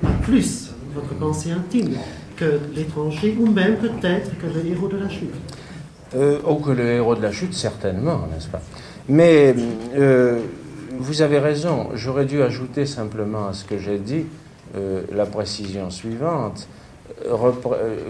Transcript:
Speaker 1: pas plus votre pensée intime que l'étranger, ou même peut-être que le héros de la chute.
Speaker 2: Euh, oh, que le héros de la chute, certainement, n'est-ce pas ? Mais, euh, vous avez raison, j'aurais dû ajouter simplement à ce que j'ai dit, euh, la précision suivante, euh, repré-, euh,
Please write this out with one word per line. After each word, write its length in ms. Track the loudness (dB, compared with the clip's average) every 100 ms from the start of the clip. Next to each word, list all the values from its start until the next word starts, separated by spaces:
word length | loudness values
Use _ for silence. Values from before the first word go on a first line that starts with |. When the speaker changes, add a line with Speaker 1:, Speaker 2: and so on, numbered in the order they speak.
Speaker 1:
pas 80 | 0 2
plus 480 | 4 4 4 -2 -10 -14 -12
votre 200 | -10 -8
pensée 360 | -4 -2 -2 -2
intime 420 | -4 -2 0 0 -2 -6 -12 -14 -2
que 240 | 0 0 0
l'étranger, 600 | -6 -6 -4 -4 0 0 4
ou 100 | 4
même 260 | 4 4 4
peut-être 600 | 0 0 0 0 -2 -6
que 80 | -4
le 200 | -2 -2
héros 220 | -2 -2
de 100 | -2
la 100 | -4
chute. 260 | -6 -8 -8 -12 -16 -16 -16 -18 -20 -6
Speaker 2:
Euh, 240 | 0 2 2
oh, 120 | 2 0
que 140 | 2
le 140 | 2
héros 300 | 2 2 4
de 80 | 2
la 100 | 0
chute, 220 | -2 -4
certainement, 720 | -4 -4 -2 -2 -2 0 -2 -2
n'est-ce 160 | -6 -8
pas ? 120 | -10 -10 -16 -18 -10 2
Mais, 480 | 6 10 10 8 6 2 -4 -4 4
euh, 440 | 6 8 6 4 -2 -8 -14 -14 -10 -8
vous 240 | -2 2
avez 180 | 4 4
raison, 480 | 4 2 0 0 -2
j'aurais 320 | -4 -2 0 0
dû 160 | 2
ajouter 440 | 2 0 -4 -2 -2
simplement 600 | -4 -6 -4 -4 -4 -4
à 40 |
ce 100 | -6
que 140 | -6 -6
j'ai 200 | -4 -4
dit, 280 | -4 -4 -4 -10 -20 -20 -12 -8
euh, 260 | -4 -4 -4
la 140 | -2 -2
précision 640 | -2 -6 -6 -8 -6 -8
suivante, 760 | -8 -8 -4 -2 -2 -4 -8 -14 -18 -20 -20 -20 -10
euh, 100 | -4
repré-, 440 | 2 2 2 0 0
euh, 160 | 0 -4 -8